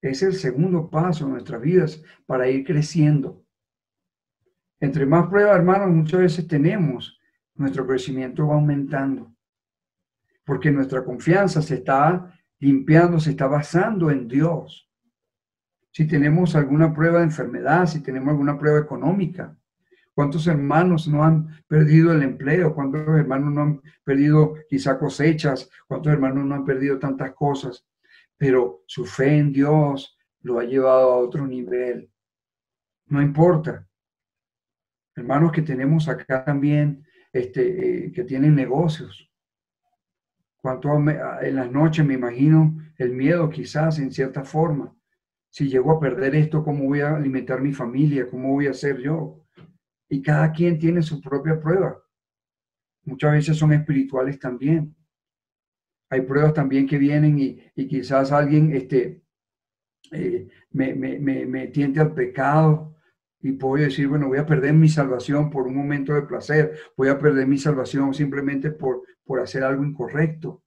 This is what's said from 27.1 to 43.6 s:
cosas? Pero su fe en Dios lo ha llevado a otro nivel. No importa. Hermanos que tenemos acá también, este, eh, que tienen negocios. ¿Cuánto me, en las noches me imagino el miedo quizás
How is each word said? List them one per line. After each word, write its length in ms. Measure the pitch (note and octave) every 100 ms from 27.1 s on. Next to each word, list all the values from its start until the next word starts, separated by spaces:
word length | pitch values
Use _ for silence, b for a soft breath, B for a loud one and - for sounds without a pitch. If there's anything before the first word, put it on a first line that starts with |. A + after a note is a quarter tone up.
| C3+ C3+
cosas? 540 | - C#3+ C#3 C3 - _ _ b b b _
Pero 460 | C#3 B2+ A#2+ - _
su 180 | - A#2
fe 320 | - C3+ D3+
en 140 | D3
Dios 680 | C3+ C#3+ D#3 D3 C#3 - _ _ _
lo 160 | B2 A#2+
ha 60 |
llevado 480 | A#2+ C3+ C3 C3 B2+
a 60 | B2+
otro 280 | B2 D3+ C#3
nivel. 680 | B2+ A#2+ B2 B2+ B2 - _ _ _ _ _ _ _ _ _ _
No 160 | C#3+
importa. 640 | C#3+ C#3+ F3 D#3 - - - _ _ _ _ _ _ _ _ _ _ _ _ -
Hermanos 360 | A#2+ C3+ E3
que 100 | D#3
tenemos 480 | D3+ B2+ C3+ D#3+ D3+
acá 340 | B2 - C3
también, 600 | C#3 C#3 D3 D3 D3 C#3+ b b b
este, 760 | C3 B2 - B2 B2 B2 A#2+ -
eh, 60 |
que 120 | -
tienen 320 | A#2+ C3+ D3 D3
negocios. 760 | B2 C3 E3 - G2+ - _ _ _ _ _ _ _ _ _ _ _ _ _ _
¿Cuánto 380 | C3 B2+ D3 D3
me, 180 | D3 D3+ C3 -
en 140 | C#3 C3+
las 160 | B2
noches 340 | C3+ D#3+ D#3 D3
me 80 |
imagino 640 | C3 B2 A#2+ D3 D#3+ D#3 B B _
el 160 | B2+
miedo 360 | B2+ C#3 F3 D#3+
quizás 500 | -